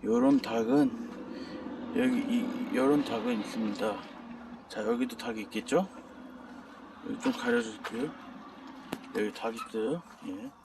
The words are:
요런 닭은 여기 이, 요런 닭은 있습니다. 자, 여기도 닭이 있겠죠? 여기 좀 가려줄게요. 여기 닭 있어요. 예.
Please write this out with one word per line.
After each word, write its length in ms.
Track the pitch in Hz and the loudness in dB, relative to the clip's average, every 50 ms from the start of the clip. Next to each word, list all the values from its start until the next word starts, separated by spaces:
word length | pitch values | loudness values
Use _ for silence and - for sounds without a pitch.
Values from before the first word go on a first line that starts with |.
| - | 4
요런 360 | 208 226 240 254 269 285 262 | 4 6 8 8 8 8 8
닭은 680 | - - 226 233 226 226 262 294 285 254 233 233 - - - - - - - - - - - - - - - - - - - | 6 4 2 2 4 6 6 8 6 6 4 -2 -8 -8 -8 -10 -10 -10 -8 -8 -8 -8 -8 -8 -8 -8 -6 -6 -6 -2 0
여기 240 | 214 254 254 254 240 | 2 4 4 4 2
이, 560 | 285 277 240 240 - - - - - - - | 2 2 0 0 0 0 -2 -4 -4 0 2
요런 280 | 127 131 139 147 147 135 | 4 6 6 6 6 4
닭은 360 | - 113 110 107 123 120 107 | 2 -2 0 0 0 0 0
있습니다. 580 | 101 - - 113 110 104 101 - - 107 101 95 - - - - - - - - - - - - - - | -2 -4 -2 0 0 0 0 0 0 0 0 -2 -8 -12 -14 -14 -14 -14 -14 -14 -12 -14 -14 -16 -14 -10
자, 140 | - - 107 | -6 -2 0
여기도 320 | 110 120 120 131 123 117 | 2 2 2 2 0 -2
닭이 240 | - - 123 113 110 | -6 -6 -4 -4 -4
있겠죠? 480 | 104 - - 110 - - 139 170 190 185 - - - - - - - - - - - - - - - - - - - - - - - - | -6 -4 -4 -4 -2 4 4 4 2 2 -4 -14 -16 -16 -16 -16 -16 -14 -14 -14 -14 -14 -14 -16 -16 -16 -16 -16 -16 -16 -16 -12 -8 -8
여기 100 | - - | -6 0
좀 120 | - 269 | 0 0
가려줄게요. 800 | - - - 247 240 - - 110 107 98 - - 110 117 135 156 - - - - - - - - - - - - - - - - - - - - - | 0 2 2 4 4 4 2 0 -6 -8 -8 -6 -2 -2 -2 -4 -4 -10 -14 -14 -14 -14 -14 -16 -16 -16 -16 -14 -14 -14 -10 -8 -8 -8 -8 -4 0
여기 180 | - 107 104 - | 0 0 0 -2
닭 220 | - - 113 113 | -2 -4 -4 -2
있어요. 480 | 113 - - - 110 107 240 151 175 - - - - - | -4 -8 -4 -2 0 2 2 0 -2 -4 -10 -18 -12 -8
예. 240 | - 277 294 233 277 - - | -8 -8 -8 -8 -10 -12 -14